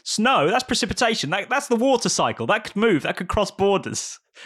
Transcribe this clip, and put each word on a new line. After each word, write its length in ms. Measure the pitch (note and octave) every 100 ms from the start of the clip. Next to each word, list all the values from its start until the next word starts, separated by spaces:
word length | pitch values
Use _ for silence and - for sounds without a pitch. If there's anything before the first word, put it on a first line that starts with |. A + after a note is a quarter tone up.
Snow, 460 | - - A#3 A#3+ D3
that's 140 | B3
precipitation. 680 | - A#3+ G3+ G3+ A#3 A3+ C#3+
That, 180 | F#3+ G3
that's 200 | C4 C4+
the 80 | A#3
water 340 | C4+ B3+ F#3
cycle. 360 | - C3 G#2+ A#2
That 180 | G#3
could 120 | G#3+ G3
move. 280 | A3+ D#3
That 120 | D3+ -
could 120 | F3+
cross 220 | - G3
borders. 680 | - G3 F#3+ A2+ A2 - - _ -